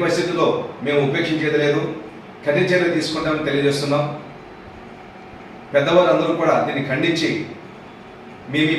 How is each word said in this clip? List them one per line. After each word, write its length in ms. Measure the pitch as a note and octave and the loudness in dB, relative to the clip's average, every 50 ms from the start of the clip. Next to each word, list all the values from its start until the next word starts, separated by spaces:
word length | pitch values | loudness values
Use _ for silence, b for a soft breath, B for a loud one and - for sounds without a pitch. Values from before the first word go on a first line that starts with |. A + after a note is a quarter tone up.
| E3+ | 2
పరిస్థితుల్లో 440 | D#3+ - F3 - F3 E3+ F3 - - - - - - - - A#2+ | 2 2 2 0 0 0 2 2 2 2 0 -2 -6 -8 -6 -2
మేము 140 | C#3+ C#3+ C#3+ C#3 C3+ | 0 2 2 2 2
ఉపేక్షించేది 500 | D#3+ E3+ D#3+ D#3 D#3 - D#3 D3 D3+ D3 D3 | 0 0 0 0 0 0 0 2 2 2 2
లేదు, 180 | C#3+ D3 - - - - - - - - - - - - - - | 2 2 2 0 -2 -4 -8 -10 -14 -16 -16 -18 -18 -16 -6 -2
కఠిన 200 | D3 D3 F3 F#3 F3+ | 0 2 2 4 4
చర్యలు 240 | F3+ F3 E3+ D#3+ D3+ | 4 4 4 2 2
తీసుకుంటామని 520 | D#3 D3+ - D#3 D3+ D3+ D#3 D3+ D3 C#3+ C#3 | 0 0 -2 -2 -2 0 0 0 0 0 0
తెలియజేస్తున్నాం. 560 | C#3 C#3+ C#3+ C#3 C#3 - D3 C#3 C#3+ C#3+ D3 - - - - - - - - - - - - - - - - - - - - - - - - - - - - - - - - - C#3+ | 0 2 2 2 2 2 0 0 2 2 0 0 -4 -8 -12 -14 -16 -16 -18 -18 -18 -18 -18 -18 -18 -18 -18 -18 -18 -18 -18 -18 -18 -18 -18 -18 -18 -18 -18 -16 -18 -18 -4 0 2
పెద్దవారందరూ 580 | C#3+ C#3+ E3 E3+ F3+ F3+ - D#3 D#3 D#3+ E3 - F3 | 2 4 6 6 6 8 8 6 4 4 2 2 2
కూడా 140 | E3 D3 - - - | 4 4 4 4 2
దీన్ని 160 | C#3+ C#3 C#3 - - | 2 0 -2 -2 0
ఖండించి 400 | - D#3 E3+ E3+ - - - - - D4+ - - - - - - - - - - - - - - - - - - - - - B2 C3+ | 0 0 2 2 2 2 2 0 0 -2 -4 -6 -10 -14 -16 -16 -18 -18 -18 -18 -18 -18 -18 -18 -18 -18 -18 -18 -18 -16 -10 -4 0
మేము 180 | D3+ D#3 D#3 | 2 4 4
ఈ 20 | D#3+ | 2